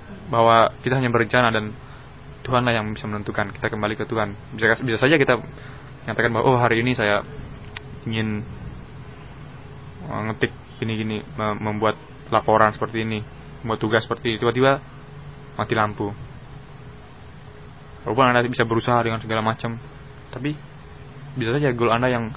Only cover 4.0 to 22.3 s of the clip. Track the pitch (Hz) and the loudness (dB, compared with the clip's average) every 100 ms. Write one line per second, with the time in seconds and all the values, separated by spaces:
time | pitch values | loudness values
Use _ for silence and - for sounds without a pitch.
4 | 107 113 104 101 - 117 110 113 127 113 | -2 0 -2 -4 -12 0 2 4 0 2
5 | 135 156 135 120 - - - - - - | 4 6 4 2 0 -14 -14 -16 -16 -12
6 | - 110 117 113 127 127 120 113 123 120 | -6 0 0 4 4 6 4 4 2 2
7 | 107 104 - - - - - - - - | 2 2 0 -12 -12 -14 -12 -14 -14 -10
8 | - 110 110 107 - - - - - - | -6 -2 -2 -4 -6 -10 -12 -12 -14 -16
9 | - - - - - - - - - - | -16 -16 -16 -16 -16 -16 -16 -16 -16 -14
10 | 156 110 107 110 120 - - - 113 110 | -8 -6 -4 -2 -2 -2 -16 -6 -4 -2
11 | 107 107 - - 107 104 107 104 107 104 | -2 -4 -6 -4 -2 -2 -2 2 0 0
12 | - - - 110 107 107 110 104 110 113 | -8 -18 0 2 6 6 6 4 -4 -4
13 | 110 107 107 - - - 117 110 110 113 | -4 -4 -8 -14 -16 -12 -6 -2 2 2
14 | - 117 117 110 120 117 135 135 - - | 2 -2 -2 0 0 4 4 2 -2 -18
15 | - - - - - - 107 110 107 113 | -18 -16 -16 -16 -14 -8 -2 0 0 0
16 | 104 101 - - - - - - - - | -6 -6 -14 -16 -16 -18 -18 -18 -18 -18
17 | - - - - - - - - - - | -18 -18 -18 -18 -18 -18 -18 -18 -18 -10
18 | 120 113 127 123 123 123 117 113 110 120 | -2 4 6 6 4 2 2 2 4 2
19 | 113 113 113 110 110 113 120 117 - - | 2 -2 -2 0 0 -2 -4 -6 -10 -16
20 | - - - 123 139 151 - - - - | -18 -18 -14 -6 -6 -6 -10 -18 -18 -18
21 | - - - 127 113 135 147 120 117 117 | -18 -16 -12 -4 0 2 2 4 4 4
22 | 127 120 110 | 4 2 -2